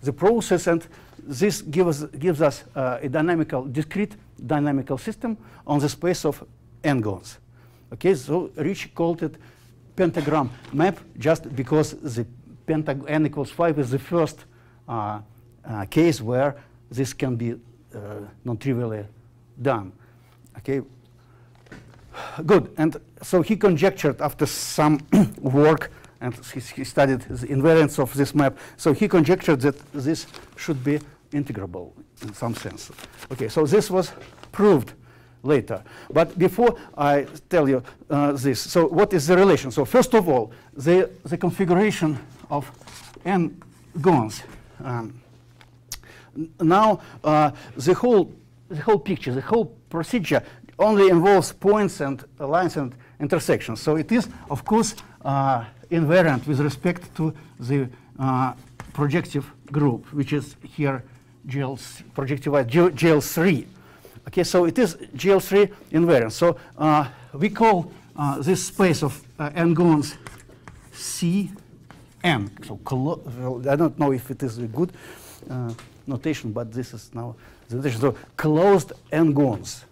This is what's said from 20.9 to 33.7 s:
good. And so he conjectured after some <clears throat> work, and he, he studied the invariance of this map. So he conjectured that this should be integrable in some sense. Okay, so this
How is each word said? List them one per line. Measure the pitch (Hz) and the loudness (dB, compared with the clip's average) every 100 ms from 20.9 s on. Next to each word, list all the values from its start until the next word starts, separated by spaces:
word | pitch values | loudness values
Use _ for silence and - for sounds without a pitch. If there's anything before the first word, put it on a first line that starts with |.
| - _ _ _ _ _ _ _ - - - - - - - | -18 _ _ _ _ _ _ _ -20 -20 -20 -20 -18 -16 -10
good. | 156 190 - - | 4 4 4 -2
And | 156 - _ - | -2 -2 _ -20
so | - 185 | -2 0
he | 156 214 | 2 2
conjectured | 208 160 185 - 151 123 | 2 4 2 2 -2 -2
after | 147 - 147 | -6 -2 -4
some | - - - 151 151 - | -4 -8 0 2 2 2
<clears throat> | 190 139 - | 4 4 0
work, | 143 135 151 160 - - - _ | 0 4 6 4 -2 -14 -20 _
and | 127 113 - | -10 -10 -14
he, | 127 | -14
he | - - | -14 -12
studied | 135 - 139 131 | -6 2 2 2
the | - 123 127 | -4 -10 -4
invariance | 139 147 165 151 - | 2 4 6 4 2
of | 127 | -4
this | 135 139 | 0 0
map. | 147 139 - - - | 2 2 0 -20 -4
So | 233 | 0
he | 208 214 | 2 4
conjectured | 180 147 185 - 147 | 4 4 2 2 2
that | 139 - - | 2 -2 -10
this | 147 131 160 - - - - | -6 -4 -4 -6 -20 -20 -16
should | - 143 | -8 -4
be | 127 147 147 - _ | -2 -4 -6 -20 _
integrable | 147 139 104 95 87 87 - - _ | -8 -6 -8 -10 -12 -16 -20 -20 _
in | 107 | -18
some | 101 117 | -10 -8
sense. | 110 104 85 - - - - - | -8 -10 -14 -18 -20 -20 -20 -16
Okay, | 127 113 | -8 -4
so | 165 | 0
this | 156 | 2